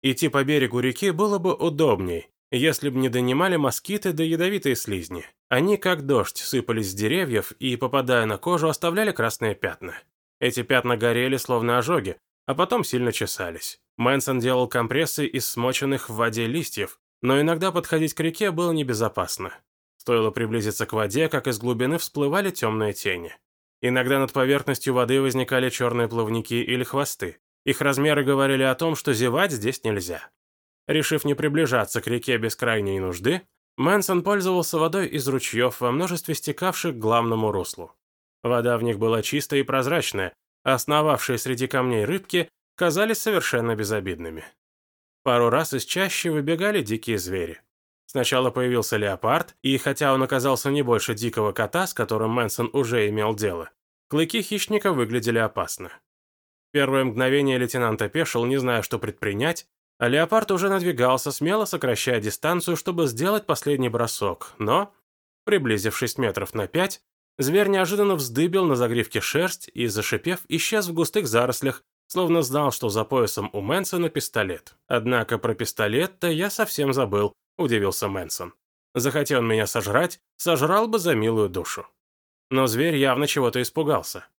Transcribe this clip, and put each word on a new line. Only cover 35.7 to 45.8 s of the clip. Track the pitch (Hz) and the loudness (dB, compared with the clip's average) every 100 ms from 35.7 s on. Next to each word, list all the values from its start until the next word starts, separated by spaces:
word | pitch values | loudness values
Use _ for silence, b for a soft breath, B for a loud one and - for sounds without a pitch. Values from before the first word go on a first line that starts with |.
| - | 0
во | 123 | -2
множестве | 131 180 170 - 156 | 0 -2 -4 -4 -6
стекавших | - 143 185 - 170 123 | -4 -4 -2 -2 -4 -2
к | |
главному | 110 117 117 113 107 | 2 2 2 2 0
руслу. | 98 87 - 85 _ _ _ _ _ | 0 -4 -10 -16 _ _ _ _ _
Вода | 117 120 117 120 | 0 2 2 2
в | |
них | 120 104 | 0 0
была | 113 113 | 2 2
чистая | 107 147 - 143 | 0 -4 0 0
и | |
прозрачная, | 135 131 127 165 113 104 92 _ _ _ | 2 0 2 0 -2 -4 -4 _ _ _
а | 123 131 | 0 0
сновавшие | - 147 151 131 - 120 | 2 2 4 2 0 -2
среди | 131 123 127 | -2 -2 0
камней | 139 127 117 | 0 2 2
рыбки | 104 190 - 180 160 _ _ - | 0 -2 -2 -2 -2 _ _ -2
казались | 175 160 214 220 | 0 2 0 0
совершенно | - 196 - 127 117 110 | 0 0 2 0 0 0
безобидными. | 104 107 95 82 82 80 - _ _ _ _ _ _ _ | 0 -2 -2 -6 -8 -12 -16 _ _ _ _ _ _ _
Пару | - 123 117 | 0 4 4
раз | 127 156 | 4 0
из | 135 | -4